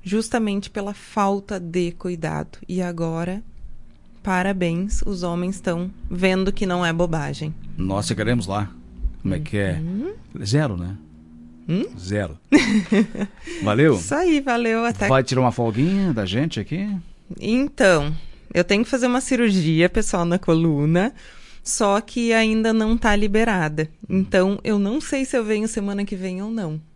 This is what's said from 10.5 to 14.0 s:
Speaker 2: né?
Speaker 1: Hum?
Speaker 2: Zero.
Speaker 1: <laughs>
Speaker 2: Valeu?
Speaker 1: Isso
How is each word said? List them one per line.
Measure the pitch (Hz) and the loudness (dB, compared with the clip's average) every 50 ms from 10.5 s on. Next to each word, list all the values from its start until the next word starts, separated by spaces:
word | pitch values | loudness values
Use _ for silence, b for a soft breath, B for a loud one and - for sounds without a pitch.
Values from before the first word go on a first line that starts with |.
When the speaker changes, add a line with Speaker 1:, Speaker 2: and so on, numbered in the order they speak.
| 117 147 156 123 98 | 2 2 2 0 -2
Speaker 2:
né? | 87 87 87 98 - - - - - - - - - - - - - - - | -4 -6 -8 -8 -10 -14 -20 -20 -20 -20 -20 -20 -20 -20 -20 -20 -14 -6 -2
Speaker 1:
Hum? | 160 196 302 466 - - | -2 -2 -2 -4 -8 -12
Speaker 2:
Zero. | 90 92 101 104 98 82 78 - _ - | -8 -4 -4 -2 -4 -4 -8 -14 _ 4
Speaker 1:
<laughs> | 269 294 262 214 208 214 180 - - 196 220 - - - 202 - - - - 320 339 339 | 4 6 6 4 2 0 2 4 4 2 2 2 -2 -6 -6 -6 -8 -16 -14 -12 -8 -2
Speaker 2:
Valeu? | 311 104 104 120 151 160 123 | 0 2 4 6 6 6 6
Speaker 1:
Isso | 92 | 4